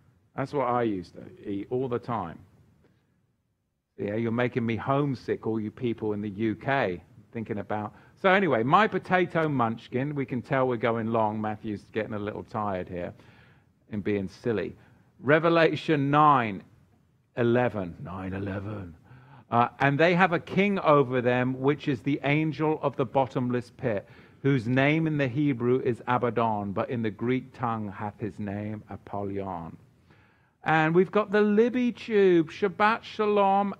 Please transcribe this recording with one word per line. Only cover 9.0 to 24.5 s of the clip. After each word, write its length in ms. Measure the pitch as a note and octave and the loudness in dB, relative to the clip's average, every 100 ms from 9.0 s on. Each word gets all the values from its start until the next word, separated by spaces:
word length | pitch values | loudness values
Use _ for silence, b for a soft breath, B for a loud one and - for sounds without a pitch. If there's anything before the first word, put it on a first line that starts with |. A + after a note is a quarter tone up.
| - F#3 F3+ E3 D#3 | 0 0 2 0 0
munchkin, 680 | C3+ A2+ A2+ - B2 C#3+ | 0 0 -2 -6 -4 -4
we 100 | C#3+ | -4
can 160 | B2+ B2+ | -4 -6
tell 260 | - C3+ B2+ | -2 0 0
we're 100 | A#2 | 0
going 300 | A#2+ A#2 A2 | 0 0 0
long. 300 | A#2 G#2+ A2 | 0 0 -2
Matthew's 460 | G#2+ G#2+ A2+ G2 - | -6 -6 -8 -8 -8
getting 220 | A2 - | -6 -6
a 40 | G#2 | -6
little 260 | G#2 F2+ | -6 -8
tired 440 | F#2 A2+ G#2 F#2 F2 | -8 -6 -4 -4 -6
here 240 | F2+ F2 - b b b b b _ - | -8 -10 -12 b b b b b _ -12
and 120 | G#2 | -6
being 240 | G2 G2+ F#2 | -2 -2 -4
silly. 480 | - B2 G#2 E2 - b b b b | -6 -4 -2 -4 -10 b b b b
Revelation 880 | A#2 D#3 E3+ E3+ D#3+ - - D3+ C#3 | 2 4 4 4 4 2 0 0 4
nine 520 | D3+ D3+ C3+ A2+ F#2 - _ _ _ _ _ _ - | 6 6 6 2 -4 -12 _ _ _ _ _ _ -2
eleven. 580 | A#2+ A#2+ A#2+ A2 F2+ E2 | 2 2 2 -2 -8 -10
Nine 300 | - F#2+ F#2+ | -12 -10 -8
eleven. 600 | F#2+ G2 G2 G2+ G#2 F2+ D#2 B B B B B | -8 -6 -8 -8 -10 -12 -18 B B B B B
Uh, 180 | A#2 A#2+ - | 2 2 2
"And 200 | C#3 C#3 | 2 4
they 140 | E3 | 4
have 180 | F3 F#3 | 4 4
a 80 | E3 | 0
king 380 | - F3+ G3+ F#3+ | -2 0 2 2
over 420 | D#3 D3 B2 B2+ | 4 4 4 2
them, 400 | A#2+ B2 B2+ C3 | 2 2 0 0
which 280 | C3+ D3 - | 0 0 -2
is 120 | B2 | -4
the 200 | C#3+ C#3 | -2 -2
angel 560 | C3+ D3+ D#3+ C#3 D#3 D#3 | 0 0 0 0 -2 0
of 140 | C#3+ - | -2 -2
the 80 | |
bottomless 680 | B2+ C#3 C3 C#3+ B2 B2 - - | -2 0 0 -2 -2 -2 -4 -6
pit, 320 | B2+ G2 - B B B | -4 -4 -6 B B B
whose 260 | C3+ | 0